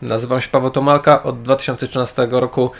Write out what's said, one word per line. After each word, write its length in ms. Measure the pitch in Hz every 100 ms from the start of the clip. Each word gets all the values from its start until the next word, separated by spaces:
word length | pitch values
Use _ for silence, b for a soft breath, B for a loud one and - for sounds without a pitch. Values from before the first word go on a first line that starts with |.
Nazywam 400 | 123 113 123 127
się 80 | -
Paweł 200 | 135 127
Tomalka, 540 | 131 139 143 151 139
od 180 | 147 123
dwa 140 | 117 135
tysiące 320 | - 123 131
trzynastego 520 | 131 120 - 123 127
roku 320 | 123 - 127 B